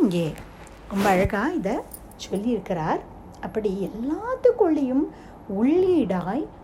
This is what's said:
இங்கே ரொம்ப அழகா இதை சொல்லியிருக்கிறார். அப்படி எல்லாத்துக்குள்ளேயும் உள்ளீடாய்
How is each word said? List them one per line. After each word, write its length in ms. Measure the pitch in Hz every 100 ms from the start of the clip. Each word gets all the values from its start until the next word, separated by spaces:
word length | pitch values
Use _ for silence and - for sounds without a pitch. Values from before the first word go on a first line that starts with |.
இங்கே 260 | 254 175 160 - - - - - -
ரொம்ப 160 | 202 202
அழகா 340 | 185 196 202 262
இதை 280 | 349 190 294 - - - -
சொல்லியிருக்கிறார். 840 | - 185 226 220 - 175 160 302 - - - -
அப்படி 320 | 185 220 208 190 175
எல்லாத்துக்குள்ளேயும் 1160 | 208 254 339 453 508 494 480 359 302 262 262 392 - - - -
உள்ளீடாய் 920 | 196 247 349 370 349 202 185 170 247 415 -